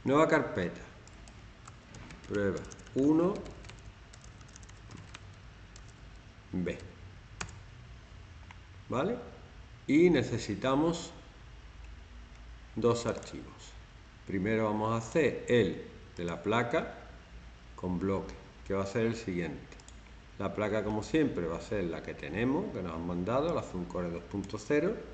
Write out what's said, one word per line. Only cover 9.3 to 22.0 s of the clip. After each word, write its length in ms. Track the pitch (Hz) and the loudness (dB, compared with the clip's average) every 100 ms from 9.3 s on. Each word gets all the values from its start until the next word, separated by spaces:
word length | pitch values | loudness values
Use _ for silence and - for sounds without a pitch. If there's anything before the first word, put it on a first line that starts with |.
| - - - - - - | -14 -16 -16 -18 -10 4
Y 240 | 143 180 | 8 10
necesitamos 1000 | 147 117 113 - 98 131 139 160 170 - - - - - - - - - - - - - - - - - 113 | 8 4 0 0 0 4 6 4 2 -4 -14 -18 -18 -18 -18 -18 -16 -16 -16 -16 -16 -16 -16 -16 -16 -8 4
dos 320 | 117 117 113 | 6 6 2
archivos. 640 | 95 - 67 - - - - - - - - - | -2 -4 -10 -10 -14 -16 -16 -18 -18 -20 -14 -4
Primero 380 | 95 98 110 110 | 0 4 4 4
vamos 280 | 107 110 | 4 2
a 40 | 117 | 2
hacer 460 | 117 170 127 - - | 2 4 4 2 6
el 360 | 120 92 - - - - - | 6 6 2 -6 -14 -14 -6
de 80 | |
la 200 | 85 85 | -4 0
placa 500 | 101 117 120 156 - - - - - - - - - - | 2 4 4 2 0 -6 -14 -16 -16 -16 -16 -16 -16 -6
con 220 | 90 87 | -2 0
bloque, 380 | 95 95 92 - - - - | 2 0 -2 -10 -14 -16 -2
que 80 | 98 | 0
va 80 | |
a 20 | 98 | 0
ser 220 | 120 113 | 2 2
el 80 | 110 | 0
siguiente. 500 | - 87 82 69 - - - - - - - - | -2 -2 -2 -4 -10 -16 -16 -18 -16 -18 -18 -4
La 140 | 98 | -4
placa, 300 | 95 104 107 | 0 0 2
como 180 | 101 107 | 2 0
siempre, 460 | 101 160 135 - 82 | 2 4 4 2 0
va 100 | 85 | -2
a 40 | |
ser 240 | - 107 87 | -2 0 0
la 180 | 78 | -2